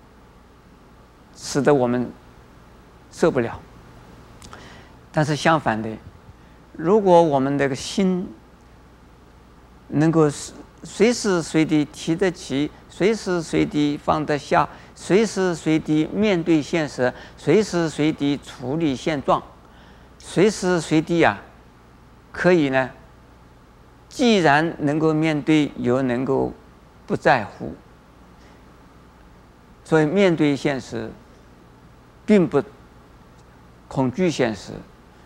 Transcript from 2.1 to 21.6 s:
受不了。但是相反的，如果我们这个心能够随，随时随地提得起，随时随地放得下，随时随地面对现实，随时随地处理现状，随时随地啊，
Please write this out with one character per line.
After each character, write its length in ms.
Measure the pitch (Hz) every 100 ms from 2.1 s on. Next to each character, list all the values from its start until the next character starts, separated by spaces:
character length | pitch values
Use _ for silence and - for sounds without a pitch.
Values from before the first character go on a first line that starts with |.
| - - - - - - - - - -
受 180 | - 170
不 80 | 135
了。 220 | 113 - - - - - - - - - - - - - - - -
但 120 | 156
是 120 | 147 143
相 240 | 165 160
反 200 | - 110
的， 80 | 110 110 - - - - - - -
如 280 | - 165 220
果 220 | 196 170
我 160 | 165 139
们 180 | 135 143
这 100 | 139
个 60 |
心 540 | 131 - - 190 180 196 - - - - - - - - - - - - - - - -
能 220 | 143 160
够 180 | 160 151
随， 260 | - - - - -
随 300 | 165 - 226
时 300 | 240 214 175
随 220 | 151 160
地 200 | 156 151 143
提 280 | - -
得 160 | 165 190
起， 400 | 170 - 135 147 - -
随 240 | - 180
时 280 | 214 196 180
随 220 | 160 156
地 320 | 147 147 147 147
放 280 | - 156
得 140 | 147 147
下， 300 | - 170 143 - -
随 300 | - - 185
时 300 | 220 196 185
随 240 | 165 160 156
地 280 | - 151 151
面 280 | 190 214 175
对 200 | 170 160
现 280 | 135 175 143
实， 240 | - 123 - - -
随 260 | 151 190
时 260 | 202 175 165
随 240 | 147 156
地 240 | 147 143 143
处 380 | - - 123 156
理 180 | 160
现 260 | 123 165 143
状， 200 | 127 156 - - - - - - - -
随 320 | - - 208
时 300 | - 180 180
随 200 | - 156
地 220 | 156 170
啊， 180 | 131 101 - -